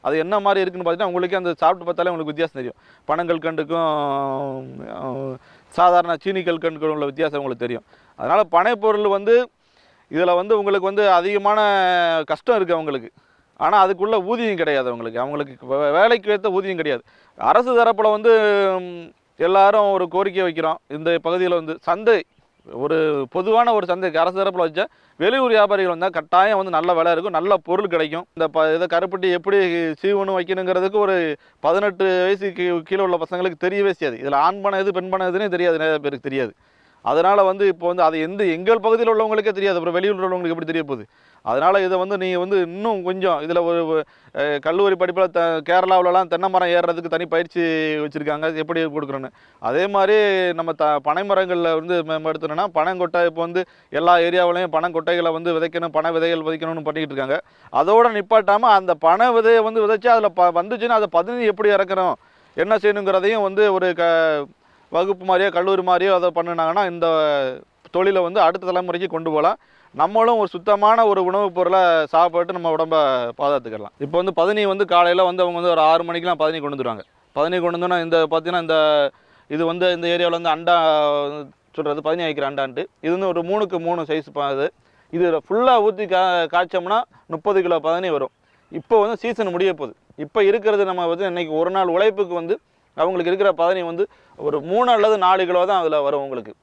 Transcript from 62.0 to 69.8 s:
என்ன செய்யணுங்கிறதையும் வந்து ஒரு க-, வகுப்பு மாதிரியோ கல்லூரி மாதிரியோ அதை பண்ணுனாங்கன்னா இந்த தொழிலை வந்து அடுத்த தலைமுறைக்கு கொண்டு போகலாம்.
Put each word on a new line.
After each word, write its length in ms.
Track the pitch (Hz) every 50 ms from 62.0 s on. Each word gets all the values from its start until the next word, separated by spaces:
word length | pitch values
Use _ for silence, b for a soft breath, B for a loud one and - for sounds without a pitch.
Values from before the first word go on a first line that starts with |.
| 185 175 165 - b b b b b b b
என்ன 160 | - 160 202 220
செய்யணுங்கிறதையும் 720 | 208 180 208 208 208 202 190 190 190 185 202 226 220 202 190
வந்து 140 | 190 196 214 208
ஒரு 160 | 190 185 180 185 175
க-, 160 | 165 170 170 165 165 160 160 156 147 143 - - _ b b b b b b
வகுப்பு 320 | - 165 180 196 202 180 185
மாதிரியோ 240 | 190 185 180 190 202
கல்லூரி 320 | - 175 180 190 196 190
மாதிரியோ 280 | 180 180 180 175 185 196 190
அதை 140 | 180 175 180
பண்ணுனாங்கன்னா 520 | 160 170 170 175 170 165 165 160 170 202 202
இந்த 200 | 180 175 170 165 165 160 156 156 151 147 143 135 131 127 - - _ _ _ _ -
தொழிலை 280 | - 175 185 196 196 190
வந்து 180 | 180 170 185 208
அடுத்த 240 | 180 160 175 185 175
தலைமுறைக்கு 420 | - 180 180 180 180 170 170 185 185
கொண்டு 220 | - 165 165 165
போகலாம். 260 | 156 151 151 170 220 - b b b b